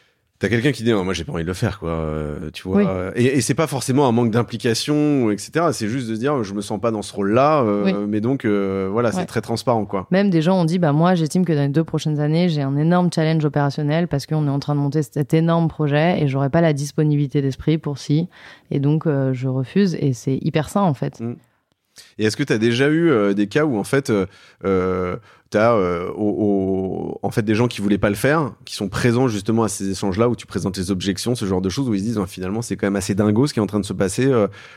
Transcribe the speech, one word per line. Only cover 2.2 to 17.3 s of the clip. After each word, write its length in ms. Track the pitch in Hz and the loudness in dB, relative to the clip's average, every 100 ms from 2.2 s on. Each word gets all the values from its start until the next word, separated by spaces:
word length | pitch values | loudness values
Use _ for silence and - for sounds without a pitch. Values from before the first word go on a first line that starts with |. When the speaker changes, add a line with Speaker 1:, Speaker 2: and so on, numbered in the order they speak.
| 76 73 76 | -6 -8 -10
Speaker 1:
tu 120 | - | -12
vois. 140 | 92 95 | -2 0
Speaker 2:
Oui. 60 | 101 95 92 | 0 -2 -6
Speaker 1:
Et, 220 | 98 123 139 | 0 0 2
et 40 | |
c'est 120 | 117 | 0
pas 140 | 139 156 | -2 -2
forcément 400 | 135 - 131 139 | -4 -2 2 2
un 40 | |
manque 200 | 113 120 | 2 2
d'implication, 1000 | 110 113 110 123 110 - 151 151 143 117 | 0 -2 -4 -2 -2 0 0 2 2 0
et 80 | 101 | -2
cetera. 340 | - 156 165 | -4 -2 0
C'est 140 | 135 110 | -2 -4
juste 220 | 127 117 | -4 -6
de 80 | 110 | -4
se 20 | |
dire, « 240 | 127 147 | -2 -2
Je 100 | 98 | -2
me 80 | 101 | -6
sens 200 | 101 107 | -6 -4
pas 100 | 117 | -2
dans 120 | 110 | -4
ce 100 | 101 | -6
rôle-là, 480 | 92 101 113 139 156 | -4 0 4 4 4
euh, 220 | 113 104 | 2 2
Speaker 2:
Oui. 100 | 101 101 104 | 0 0 -2
Speaker 1:
mais 120 | 107 | -2
donc, 240 | 110 135 | 0 0
euh, 440 | 110 101 98 95 95 | 0 0 0 -2 -2
voilà, 220 | 104 120 | 0 0
c'est 60 | 98 | 0
Speaker 2:
Ouais. 80 | 175 | -4
Speaker 1:
très 140 | - | -4
transparent, 440 | 107 117 - 117 | -4 -4 0 0
quoi. » 240 | 98 98 92 | 0 -4 0
Speaker 2:
Même 200 | 180 202 | 0 2
des 120 | 165 | 2
gens 180 | 156 190 | 2 2
ont 40 | |
dit, « 140 | 165 180 | 2 2
Bah, 100 | 170 | 2
moi, 220 | 143 170 | 4 4
j'estime 300 | 185 156 185 | 2 2 0
que 80 | 175 | 2
dans 80 | 151 | 2
les 60 | 143 | 2
deux 160 | 143 | 0
prochaines 340 | 160 156 156 151 | 0 -2 -2 0
années, 300 | 147 160 180 | 0 2 2
j'ai 120 | 151 | 0
un 140 | 135 143 | 0 0
énorme 320 | 156 175 180 | 4 4 2
challenge 300 | 165 156 160 | 2 2 2
opérationnel 640 | 151 147 143 139 147 156 170 | 0 2 0 0 -2 0 0
parce 180 | 139 - | -4 -2
qu'on 200 | 156 147 | -2 0
est 20 | |
en 80 | 139 | -2
train 160 | 135 | -2
de 60 | 147 | 0
monter 220 | 143 147 | 0 0
cet 280 | 147 - 143 | -2 -2 0
énorme 360 | 160 165 170 165 | 2 2 2 0
projet 520 | - 151 143 160 175 | 0 0 2 2 2
et 60 | 147 | 0
j'aurai 240 | 135 139 | 0 0
pas 100 | 165 | 4
la 120 | 170 | 2
disponibilité 680 | 143 143 - 151 147 143 | 2 -2 0 2 2 2